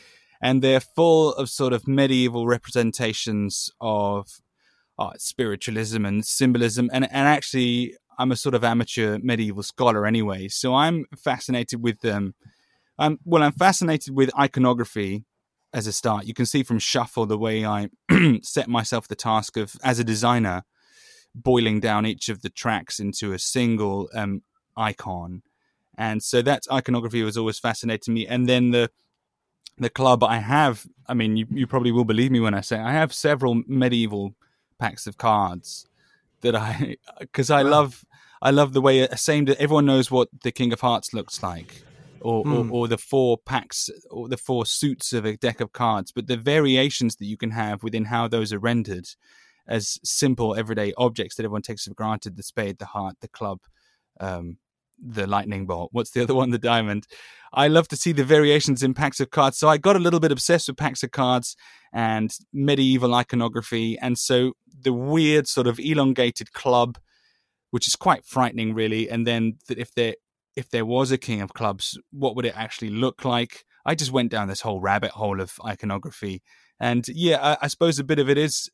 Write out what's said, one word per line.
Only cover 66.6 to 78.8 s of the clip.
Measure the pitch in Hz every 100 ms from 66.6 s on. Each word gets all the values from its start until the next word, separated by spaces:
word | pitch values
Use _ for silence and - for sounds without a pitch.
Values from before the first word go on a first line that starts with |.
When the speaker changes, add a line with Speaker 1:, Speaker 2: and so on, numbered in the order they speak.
| 135 123 120 117 _ _ _ _ _ _ _
Speaker 1:
which | 120 -
is |
quite | - 190 156
frightening, | - 131 123 117 110
really. | 110 110 110 113
And | 117
then | 117 117 113 110 -
that | 117
if | 120
there, | - 117 - _ _ _ -
if | 127
there | 120
was | 110 123 131
a | 131
King | - 110
of | 98
Clubs, | - 110 98 - 101 -
what | 139 135
would | 113
it | 120 107
actually | 110 - 110
look | 104 127 -
like? | 131 120 120 - - _ -
I |
just | 156 139
went | 131 120
down | 110 101
this | 95
whole | 113 98
rabbit | 98 101 107
hole | 101 107 95
of | 92 -
iconography. | 113 98 104 98 - - 101 92 _ _ _ -
And | 120 120 120
yeah, | 147 170 147
I, | 143 151
I | 143
suppose | - 170 143
a |
bit | 139 151
of | 135
it | 143
is | 151 - - _